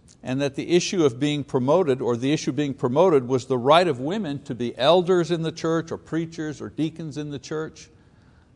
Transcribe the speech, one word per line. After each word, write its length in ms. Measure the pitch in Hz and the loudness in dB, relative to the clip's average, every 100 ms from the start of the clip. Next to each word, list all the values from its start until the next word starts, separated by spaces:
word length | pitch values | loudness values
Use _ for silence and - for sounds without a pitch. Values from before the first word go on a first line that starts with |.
| _ _ - | _ _ -6
and 140 | 131 | -4
that 140 | 139 | -4
the 160 | 135 127 | -4 0
issue 340 | 175 - 190 | 0 2 2
of 160 | 147 123 | 2 2
being 240 | 147 147 | -2 -2
promoted, 560 | 131 135 127 165 165 127 | -2 -2 2 4 2 0
or 160 | 120 117 | 0 0
the 160 | 135 | 0
issue 180 | 151 - | 0 -2
being 220 | 131 147 | -2 -4
promoted, 560 | 131 135 135 185 147 120 | -2 0 4 4 4 2
was 160 | 131 | -2
the 140 | 117 127 | 0 0
right 280 | 123 160 180 | 4 6 4
of 140 | 123 | 0
women 420 | 135 214 170 143 | -4 -4 -6 -8
to 120 | - | -8
be 200 | 117 120 117 | -6 -6 0
elders 520 | 135 180 175 185 165 | 4 4 4 2 2
in 120 | 170 | -2
the 100 | 160 | -4
church, 400 | - 165 165 160 | -4 -2 -2 -2
or 60 | 98 | -8
preachers, 640 | - 160 165 165 156 135 | -6 -6 -6 -8 -8 -8
or 80 | 107 | -10
deacons 480 | 101 160 160 160 135 | -6 -6 -6 -12 -10
in 120 | 151 | -10
the 80 | 143 | -10
church. 520 | - 156 156 - - _ _ _ _ _ _ | -8 -8 -8 -14 -20 _ _ _ _ _ _